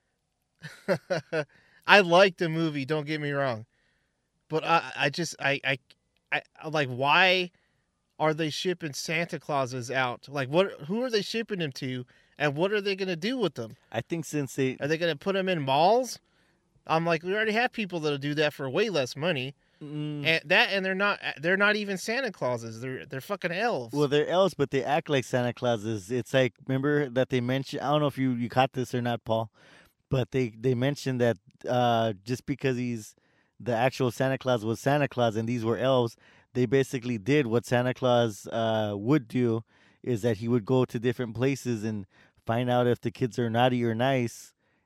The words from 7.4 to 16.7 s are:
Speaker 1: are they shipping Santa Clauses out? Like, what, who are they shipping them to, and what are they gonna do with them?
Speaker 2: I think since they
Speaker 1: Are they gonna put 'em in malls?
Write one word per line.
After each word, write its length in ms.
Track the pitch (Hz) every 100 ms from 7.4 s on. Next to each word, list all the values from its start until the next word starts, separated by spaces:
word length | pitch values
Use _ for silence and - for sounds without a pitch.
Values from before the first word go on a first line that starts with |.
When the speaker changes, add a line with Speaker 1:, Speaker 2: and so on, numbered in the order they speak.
| 180 - _ _ _ _ _ -
Speaker 1:
are 140 | 156
they 160 | 156 160
shipping 440 | - 185 175 160
Santa 460 | 135 - 160 165 156
Clauses 520 | - 143 127 127 120
out? 360 | 131 127 117 -
Like, 200 | 143 127
what, 220 | 160 190 101 143
who 160 | 220
are 60 | 254
they 100 | 220
shipping 380 | 185 220 220 196
them 120 | 156
to, 320 | - 131 127 123 _ _ -
and 180 | 147 139
what 160 | 196
are 80 | 214
they 140 | 202 190
gonna 200 | 190 165
do 220 | 196 262
with 180 | 185 -
them? 220 | 110 117 _
Speaker 2:
I 100 | 113
think 240 | - 170 -
since 300 | 151 135 -
they 220 | 131 120
Speaker 1:
Are 80 | 143
they 100 | 160
gonna 180 | 170 147
put 200 | 196 190
'em 140 | 190
in 120 | 175
malls? 560 | 135 139 175 233 247 - _ _ _ _ _